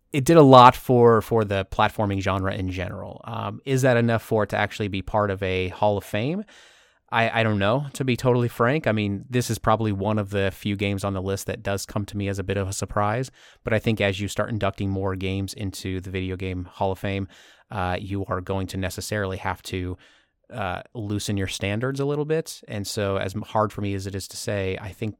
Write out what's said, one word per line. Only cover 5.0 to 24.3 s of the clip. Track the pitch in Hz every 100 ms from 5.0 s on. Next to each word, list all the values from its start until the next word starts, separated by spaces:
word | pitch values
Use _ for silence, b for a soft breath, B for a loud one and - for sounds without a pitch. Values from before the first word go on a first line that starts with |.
part | - 107 104
of | 95
a | 95 92 92
Hall | 90 104 101
of |
Fame? | - 104 123 185 214 B B B B B _
I, | 120 113 117
I |
don't | 113 104
know, | 98 127 143
to | -
be | 131 120
totally | 131 123 120
frank. | - 117 151 139
I |
mean, | 107 104 98 -
this | 123 120
is | 110
probably | - 110 110
one | 98 98 107
of | 98
the | 101 98
few | - 107
games | 101 101 98
on | 101
the | 98
list | 92 98 -
that | 98
does | 104 98 -
come | 110 101
to | 104
me | 101
as | 98
a |
bit | 95 98
of | 95
a |
surprise. | 101 98 - 104 113 131 - B B
But | -
I | 110
think | 117 110
as | 101 95
you | 101
start | - 104
inducting | 110 98 - 98
more | 95 95
games | 95 95 98 95
into | - 101 - 98 92
the | 95
Video | 92 92
Game | 92 95 92
Hall | 90 - 98
of | 95
Fame, | 101 98 98 B B B B
uh, | 107 90 90
you | 95 98 95
are | 92
going | 92 98 92
to | 95
necessarily | 92 - - 107 98 95
have | 95 92
to, | - 92 90 92 b b b b _
uh, | 117 98 90 -
loosen | - 104 104 - 101
your | 95
standards | - 98 104 127 135
a |
little | 139 147
bit. | 151 156 160 - -
And | 110
so | 98 - 101 98
as | 95 92
m-, |
hard | 101 110 107
for | -
me | 101
as | 98 98
it | 98
is |
to | -